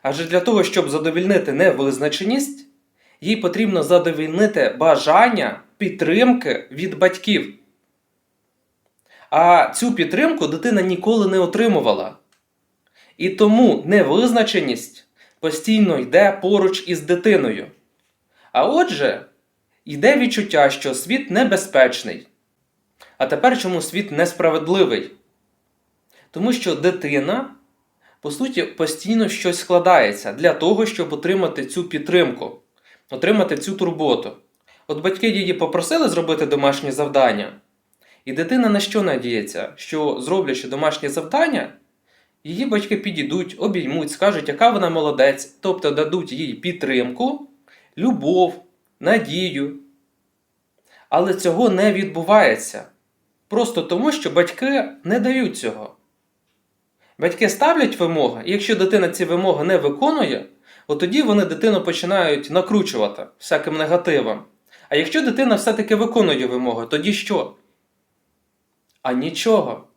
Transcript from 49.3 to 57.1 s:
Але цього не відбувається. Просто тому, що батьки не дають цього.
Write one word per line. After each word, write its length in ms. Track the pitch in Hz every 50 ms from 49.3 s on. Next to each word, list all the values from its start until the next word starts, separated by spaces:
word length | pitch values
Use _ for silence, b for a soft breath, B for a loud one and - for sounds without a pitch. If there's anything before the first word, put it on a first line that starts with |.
| 151 180 185 175 143 139 143 147 143 - - _ _ _ _ _ _ _ _ _ _ _ _ _ _ _ _ _ _ b b b b b b b
Але 240 | - 160 180 196 185
цього 360 | - - 175 165 - 247 220
не 240 | 185 180 202 214 190
відбувається. 920 | 190 190 - - 165 165 175 208 214 180 123 110 110 - - - - - - _ _ _ _ _ _ _ _ _ _ _
Просто 340 | _ 208 226 233 233 - 170
тому, 300 | 160 - 175 190 254 302
що 180 | 302 - - -
батьки 600 | 143 170 175 - - - 254 269 277 269 - - - - _
не 160 | 165 214 247
дають 380 | 208 254 262 262 240 - -
цього. 380 | - - 113 110 107 107 - - _ _ _ _ _ _ _ _ _ _ _ _ _ _ _ _ _ _ _ _ _ _ _